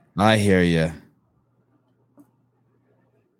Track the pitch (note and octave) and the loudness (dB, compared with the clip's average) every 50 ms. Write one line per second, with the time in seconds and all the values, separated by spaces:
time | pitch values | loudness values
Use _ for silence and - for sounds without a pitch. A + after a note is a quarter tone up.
0 | _ _ - - G2+ A2 A2+ G#2+ G2+ G2+ F#2+ F#2 F2 F2 E2+ E2 D#2+ D#2+ D#2+ D2+ | _ _ -6 -2 0 2 2 2 2 2 2 2 2 0 0 -2 -2 -4 -6 -12
1 | - _ _ _ _ _ _ _ _ _ _ _ _ _ _ _ _ _ _ _ | -20 _ _ _ _ _ _ _ _ _ _ _ _ _ _ _ _ _ _ _
2 | _ _ _ _ - _ _ _ _ _ _ _ _ _ _ _ _ _ _ _ | _ _ _ _ -20 _ _ _ _ _ _ _ _ _ _ _ _ _ _ _
3 | _ _ _ _ _ _ _ | _ _ _ _ _ _ _